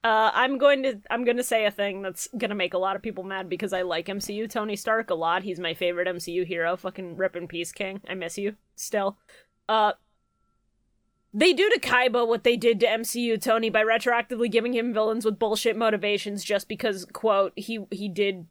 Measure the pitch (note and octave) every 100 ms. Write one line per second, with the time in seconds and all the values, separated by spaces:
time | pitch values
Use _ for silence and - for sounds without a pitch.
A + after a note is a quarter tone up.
0 | A#3 A3 A3 - C4 C4+ C#4+ C#4 C4 G#3
1 | - A#3 A#3+ A#3+ B3 A3+ G#3 G#3 G3+ F#3+
2 | G3 F3+ - A3+ A3 G3+ F3+ F3+ F#3+ G3
3 | A3+ F#3+ F#3 F#3+ F#3 F3+ G3+ F#3 F3+ E3
4 | E3+ G3 G3 G#3 A3 A#3 G#3+ G3+ - A3
5 | A3 E3 E3 F3+ F#3+ F3 E3+ E3 F3 F3
6 | F3+ F3+ E3+ F3 F3 E3+ E3 F3+ F#3+ F#3
7 | F3+ E3 F#3 F3 E3+ E3+ E3+ - G3 G3
8 | - F#3+ E3 - G3+ G#3 _ - - G#3+
9 | G3 G3+ _ - _ _ - A3 G#3+ -
10 | _ _ _ _ _ _ _ _ _ _
11 | _ _ _ G#3 F4 D4 G4+ A4 - B3
12 | B3+ A#3+ A#3 A#3 A#3+ A#3+ A#3 G#3+ F#3+ A3+
13 | A#3 A#3+ A#3 A3+ - A3+ A3+ A3 A3 A3+
14 | B3 A#3 A#3 A#3 A#3 A3+ A#3 A#3+ A#3+ A3
15 | A3 A3+ A3 G3+ A3+ G#3+ A#3 G#3+ A3+ G#3
16 | G#3 G3+ G#3 G3+ - G3+ - G3+ A#3 F#3+
17 | F3+ - A3 G3 F#3+ - G3+ A3 F#3+ F#3+
18 | G3+ F3 G3+ F#3 E3